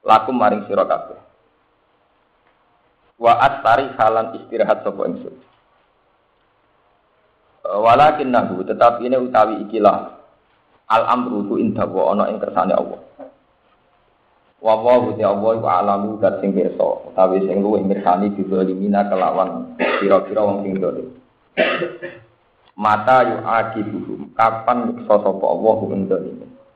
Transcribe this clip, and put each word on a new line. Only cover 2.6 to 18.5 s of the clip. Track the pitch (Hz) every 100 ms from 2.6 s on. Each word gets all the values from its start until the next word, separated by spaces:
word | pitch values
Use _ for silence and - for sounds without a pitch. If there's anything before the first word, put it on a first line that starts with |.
| _ _ _ _ _ _
Wa | 117 117
astari | 135 - 113 120 135 -
halan | 110 113 110 -
istirahat | - 113 104 -
sapa | 101 - -
ingsun. | - - - _ _ _ _ _ _ _ _ _ _ _ _ _ _ _ _ _ _ _ _ _ _ -
Walakin | 101 113 127 151 151 131
nahu, | 120 98 92
tetapi | - 107 120 120 120
ini | 131
utawi | 127 113 107 104 101
ikilah | 110 101 82 - - _ _ _ _ _ _ _
al | 113 -
amru | 123 - 104 98
ku | 110
inda | 110 - 95
wa | 92 69 101
ana | -
ing | 107
kersane | - - 95
Allah. | - - - - - - _ _ _ _ _ _ _ _ _ _ _ _ _
Wa | 110 110
wa | 120 123
huti | 113 104
Allah | 101 101 107 113
iku | 71
alamu | 90 101 101 107 107
dat | 98 -
sing | 101 92
pirsa, | - - - - -
utawi | - 92 95 95
sing | 95
luwih | 101 104
mirsani | 92 95 90 90 101
bizalimina | 101 92